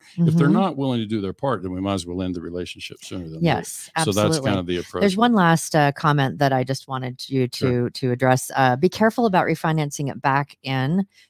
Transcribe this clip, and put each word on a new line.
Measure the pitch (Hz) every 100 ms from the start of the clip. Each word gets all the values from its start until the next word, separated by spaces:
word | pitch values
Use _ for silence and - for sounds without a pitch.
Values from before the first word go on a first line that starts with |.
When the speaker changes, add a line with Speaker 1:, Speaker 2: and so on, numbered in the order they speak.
| _ -
Speaker 1:
If | 170 165
they're | 156
Speaker 2:
Mm-hmm. |
Speaker 1:
not | 202 190 135
willing | 135 120
to | 107
do | 110
their | 98
part, | 90 139 110
then | 92
we | 92
might | 98 98
as | 85
well | 90
end | 92 87
the |
relationship | 85 87 87 - - -
sooner | - 95 82
than | 80
later. |
Speaker 2:
Yes, | 165 113 - - - 160
Speaker 1:
So | 165
that's | 101
Speaker 2:
absolutely. | 104 160 127
Speaker 1:
kind | 98
of | 87
the | 87
approach. | - 90
Speaker 2:
There's | 196 190
one | 240
last, | 220 170 165 - 160
uh, | 143
comment | 143 156 147 135 -
that | 139
I | 131
just | 127 131 -
wanted | 131 127 127 -
you | 135 123
Speaker 1:
Sure. | - 131 123 120
Speaker 2:
to, | -
to | 127
address. | 123 131 127 - 135
Uh, | 131 123
be | 180
careful | - 220 233 233
about | 185 123
refinancing | 160 165 160 143 - 139
it | 95
back | 143 135 139 -
in. | 135 131 131 180 196 _ _